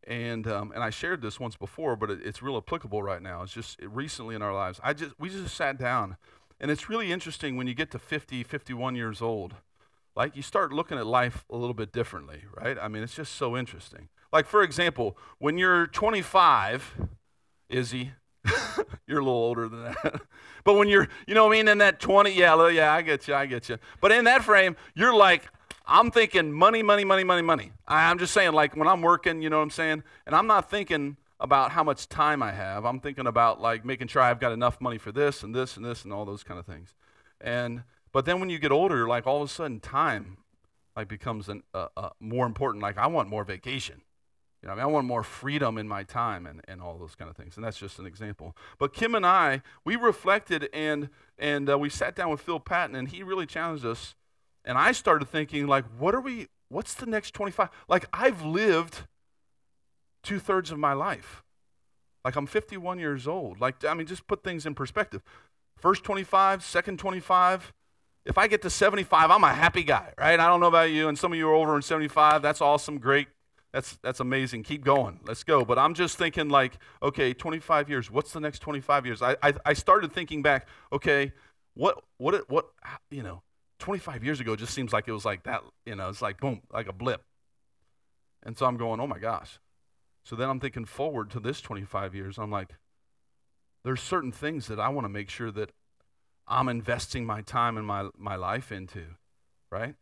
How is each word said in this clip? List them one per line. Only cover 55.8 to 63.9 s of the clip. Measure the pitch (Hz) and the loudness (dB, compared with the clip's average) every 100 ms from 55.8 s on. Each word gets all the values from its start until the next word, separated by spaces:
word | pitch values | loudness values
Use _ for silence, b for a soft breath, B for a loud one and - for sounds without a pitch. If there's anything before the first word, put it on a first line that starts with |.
| 117 117 | 0 -2
"What | 156 240 | 0 0
are | |
we, | 269 240 185 _ _ | -4 -10 -14 _ _
what's | 160 233 - | -8 -8 -10
the | 240 | -4
next | 214 - - | -4 -6 -8
twenty-five?" | 196 - 190 B B | -8 -2 -2 B B
Like, | 180 - | 0 0
I've | - 262 196 | 0 0 0
lived | 156 165 220 165 170 - - _ _ _ _ _ _ _ _ _ _ _ | -4 0 2 2 0 -10 -18 _ _ _ _ _ _ _ _ _ _ _
two-thirds | - 202 - 190 160 | -8 -8 0 0 0
of | 156 | -2
my | 147 | 0
life. | 139 175 127 - - _ _ _ _ _ _ _ _ | 0 -2 -6 -10 -20 _ _ _ _ _ _ _ _
Like, | 127 131 | -6 -4
I'm | 143 | -4
fifty-one | 214 214 196 175 180 | -4 -6 -12 -8 -6
years | 160 139 127 | -6 -6 -6
old. | 185 131 104 | -6 -8 -4
Like, | 123 135 | -4 -2
I | 151 | -4